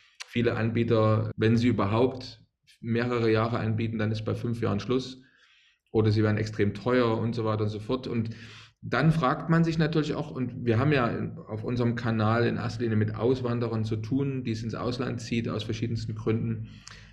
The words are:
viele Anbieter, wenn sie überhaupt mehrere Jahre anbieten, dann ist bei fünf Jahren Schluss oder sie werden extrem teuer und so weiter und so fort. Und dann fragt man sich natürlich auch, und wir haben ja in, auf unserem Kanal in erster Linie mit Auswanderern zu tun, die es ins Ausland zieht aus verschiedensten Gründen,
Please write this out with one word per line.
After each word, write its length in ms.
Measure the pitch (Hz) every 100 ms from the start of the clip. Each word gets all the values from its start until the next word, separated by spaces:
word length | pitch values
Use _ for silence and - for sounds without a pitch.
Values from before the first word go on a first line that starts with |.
| _ - -
viele 260 | 117 117
Anbieter, 800 | 113 113 113 117 110 110 107 110 -
wenn 200 | 110 113
sie 100 | 123
überhaupt 760 | 107 98 110 127 - - - _ _ _ _
mehrere 480 | 113 117 123 120 113
Jahre 300 | 110 117 120
anbieten, 400 | 110 107 113 113
dann 140 | 107
ist 120 | 107
bei 120 | 107 107
fünf 260 | 120 117
Jahren 160 | 107 101
Schluss 420 | 104 127 127 - - _ _ _ _ _ _
oder 220 | 110 107
sie 100 | 107
werden 160 | 107 101
extrem 360 | - - 101
teuer 440 | - 123 127 117 113
und 160 | 117
so 100 | 117
weiter 200 | 110 107
und 60 | 107
so 100 | 107
fort. 260 | - 127 -
Und 240 | 117 110 - - - - _
dann 280 | 110 120 160
fragt 360 | 156 131 156 -
man 140 | 165
sich 160 | 165 160
natürlich 360 | 151 156 151
auch, 180 | - -
und 320 | 131 120 113 117
wir 100 | 110
haben 140 | 139
ja 160 | 139 117
in, 320 | 104 110 110
auf 240 | - 107
unserem 320 | 110 123 120
Kanal 520 | 117 117 110 107 117 117
in 100 | 107
erster 260 | 113 113
Linie 140 | 117 107
mit 180 | 104
Auswanderern 720 | 104 120 131 120 120 113 113
zu 100 | 110
tun, 480 | 110 110 131 139 131
die 80 | 117
es 140 | 107
ins 100 | 113
Ausland 460 | - 110 120 123 117
zieht 280 | - 117 113
aus 140 | 101
verschiedensten 540 | 107 107 113 113 - 107
Gründen, 520 | 113 113 113 110 - - - - -